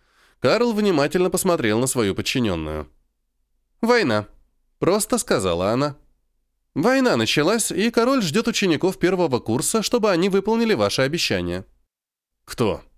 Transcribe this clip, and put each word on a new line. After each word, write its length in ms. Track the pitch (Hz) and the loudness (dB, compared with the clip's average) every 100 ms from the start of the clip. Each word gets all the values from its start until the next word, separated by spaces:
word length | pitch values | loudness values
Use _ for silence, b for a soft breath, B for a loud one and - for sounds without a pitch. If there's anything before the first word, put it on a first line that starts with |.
| b b b b | b b b b
Карл 320 | 127 214 240 | 0 2 2
внимательно 580 | 214 208 156 147 180 180 | 2 2 2 2 2 0
посмотрел 480 | 180 190 165 110 110 | 0 0 2 2 2
на 80 | 131 | 0
свою 280 | 131 101 | 0 0
подчинённую. 760 | 87 - 131 110 85 78 78 73 _ _ _ _ _ _ _ _ _ | -2 -2 -2 -2 -2 -6 -8 -10 _ _ _ _ _ _ _ _ _
«Война», — 480 | 226 240 151 107 101 - _ _ _ _ | 0 2 2 0 -2 -12 _ _ _ _
просто 380 | 151 208 - - | 0 0 0 -2
сказала 540 | - 147 95 85 95 | 0 0 0 0 0
она. 260 | 123 147 139 _ _ _ _ _ _ _ | 0 -2 -6 _ _ _ _ _ _ _
«Война 420 | 165 208 269 247 131 | -2 0 2 2 2
началась, 540 | 113 151 156 226 - | 2 0 0 0 -2
и 200 | 165 226 | -2 0
король 320 | 233 240 269 | 0 0 0
ждёт 240 | 175 185 233 | 0 -2 -2
учеников 520 | - 196 139 180 180 | -2 0 0 -2 0
первого 420 | 170 185 165 117 | 0 0 0 -2
курса, 420 | - 120 - 226 | -2 -2 -2 -2
чтобы 280 | - 240 214 | -2 0 2
они 180 | 170 196 | 2 2
выполнили 460 | 196 196 226 226 | 0 0 0 0
ваше 280 | 156 101 - | 2 0 0
обещание». 640 | 135 165 - 95 87 90 - _ _ _ _ _ _ _ | -2 -2 -2 -2 -2 -6 -10 _ _ _ _ _ _ _
«Кто?» 380 | - - 110 78 - | -12 -4 -2 -2 -8